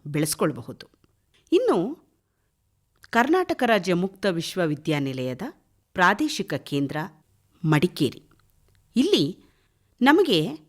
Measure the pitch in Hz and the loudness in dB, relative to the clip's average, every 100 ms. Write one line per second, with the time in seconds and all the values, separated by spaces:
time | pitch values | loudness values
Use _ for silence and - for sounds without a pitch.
0 | 147 147 151 - 170 131 127 - - _ | -8 -4 -2 -2 -2 -4 -12 -18 -20 _
1 | _ _ _ _ _ 359 494 214 208 339 | _ _ _ _ _ 0 2 2 0 -6
2 | _ _ _ _ _ _ _ _ _ _ | _ _ _ _ _ _ _ _ _ _
3 | _ 233 262 370 359 330 240 208 180 175 | _ 0 2 2 0 -2 0 0 0 -2
4 | 190 - 202 170 - 190 165 147 160 147 | -2 -4 -4 -2 -4 -4 -2 -2 -4 -4
5 | 135 131 127 127 254 - _ _ _ - | -4 -4 -6 -8 -10 -14 _ _ _ 2
6 | 180 202 302 - 190 139 - 143 139 151 | 2 2 -2 -4 -6 -8 -4 -4 -2 -6
7 | 185 - _ _ _ _ 160 151 180 - | -10 -14 _ _ _ _ 2 2 2 0
8 | 143 - - _ _ _ _ _ _ 226 | -4 -4 -18 _ _ _ _ _ _ -2
9 | 339 302 143 - _ _ _ _ _ - | 2 2 0 -6 _ _ _ _ _ 2
10 | 262 339 320 170 175 302 | 4 6 4 2 0 -6